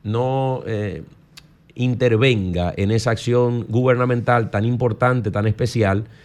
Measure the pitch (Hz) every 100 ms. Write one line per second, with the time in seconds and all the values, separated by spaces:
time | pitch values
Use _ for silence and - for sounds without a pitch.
0 | 104 113 127 135 135 131 - 107 104 76
1 | - - _ - - _ _ - 127 120
2 | 123 110 135 117 92 87 87 - 98 113
3 | 123 110 - 120 120 120 113 113 127 123
4 | 123 120 113 120 113 - 117 120 123 110
5 | 127 127 104 98 110 107 123 117 101 98
6 | 110 -